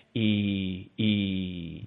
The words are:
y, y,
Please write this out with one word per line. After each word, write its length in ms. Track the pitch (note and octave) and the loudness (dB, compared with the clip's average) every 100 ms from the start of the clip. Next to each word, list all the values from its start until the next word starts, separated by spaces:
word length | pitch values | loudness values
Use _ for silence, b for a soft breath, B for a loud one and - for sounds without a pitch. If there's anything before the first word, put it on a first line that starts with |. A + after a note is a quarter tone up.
| B | B
y, 720 | A#2 G#2+ G#2 G2+ G2 F#2 F#2 G2 - | 0 2 4 2 0 -2 -4 -8 0
y, 920 | G#2+ G#2 G2 F#2+ F#2 F2 E2 E2 | 2 2 2 -2 -4 -6 -10 -10